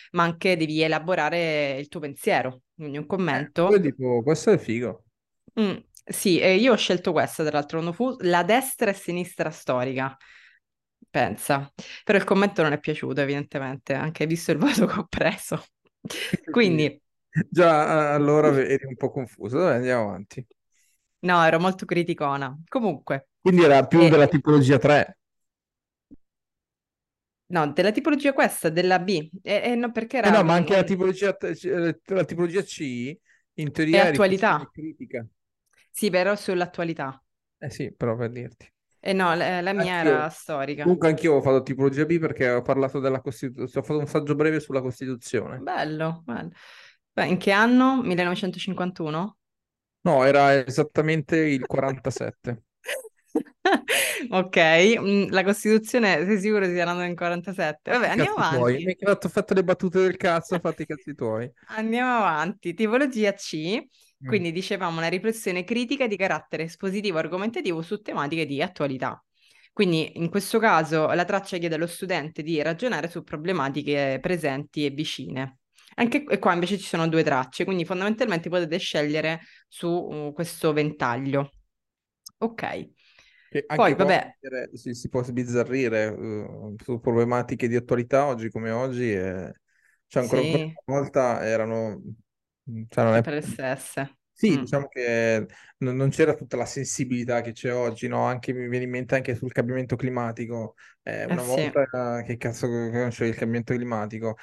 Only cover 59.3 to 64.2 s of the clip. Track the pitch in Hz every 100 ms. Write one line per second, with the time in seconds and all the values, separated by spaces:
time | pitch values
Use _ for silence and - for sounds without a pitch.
59.3 | 214 - 190 185 180 185 185 185 180 190
60.3 | 165 - 180 170 156 156 147 - 139 117
61.3 | 110 120 _ - 220 220 233 254 240 190
62.3 | 151 165 - 175 170 220 247 285 240 202
63.3 | 196 - 156 160 240 - _ _ _